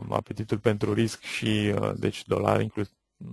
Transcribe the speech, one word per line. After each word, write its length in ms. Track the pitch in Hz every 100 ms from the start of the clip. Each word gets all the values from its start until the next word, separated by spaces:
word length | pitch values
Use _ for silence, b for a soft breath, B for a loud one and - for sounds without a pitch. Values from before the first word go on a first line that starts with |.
| -
apetitul 500 | - - 104 110 107
pentru 340 | 117 104 104
risc 280 | 104 113 -
și, 540 | - - 113 107 104 101
uh, 100 | 104 101
deci 300 | 107 - -
dolar, 340 | 101 101 104
inclus, 300 | 110 - 101 _ _ - 120